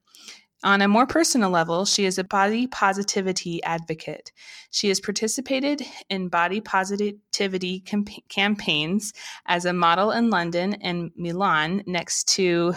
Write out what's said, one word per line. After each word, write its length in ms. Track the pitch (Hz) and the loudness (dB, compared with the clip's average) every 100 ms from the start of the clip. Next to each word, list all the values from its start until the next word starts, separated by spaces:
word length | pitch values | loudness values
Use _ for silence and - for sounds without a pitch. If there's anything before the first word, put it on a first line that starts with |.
| _ - - - _ _ | _ -20 -20 -20 _ _
On 180 | 190 196 | 2 4
a 60 | 202 | 6
more 180 | 208 262 | 4 4
personal 460 | 320 330 262 196 | 2 2 4 4
level, 340 | 180 165 170 202 | 2 2 0 0
she 200 | - 196 | 0 0
is 120 | 185 | 0
a 60 | |
body 420 | 185 202 196 226 254 | 0 2 2 2 -2
positivity 960 | - 202 196 202 214 190 185 180 170 | 0 0 2 -2 -2 -2 -4 -4 -6
advocate. 680 | - 165 165 160 - 156 - - - - - | -4 -6 -6 -8 -8 -14 -16 -20 -20 -20 -10
She 160 | - 208 | -2 0
has 120 | 190 | 0
participated 840 | - 202 220 240 254 269 277 294 254 - - | -2 -4 -4 -4 -2 -2 0 -2 -6 -14 -8
in 200 | 196 185 | -4 0
body 320 | 170 175 202 | 0 2 0
positivity 1200 | 220 196 190 202 208 208 _ - 196 185 185 185 | 0 0 0 0 -2 -4 _ -2 -2 -2 -2 -4
camp-, 460 | - 208 208 - - | -2 -2 -2 -8 -6
campaigns 840 | - 202 208 - 151 156 202 - - - - - | 0 0 0 0 0 0 -2 -4 -10 -16 -12 -2
as 200 | 175 180 | 0 0
a 60 | |
model 380 | 180 170 170 208 | 2 4 4 2
in 220 | 220 233 | 2 2
London 420 | 190 170 170 185 208 | 2 0 0 -2 -2
and 300 | 180 175 170 - | -4 -4 -6 -6
Milan 680 | 170 170 196 160 156 196 202 | -6 -2 2 2 0 -2 -2
next 420 | 180 160 - - | -4 -2 -4 0
to 440 | - 185 170 170 | 2 2 4 2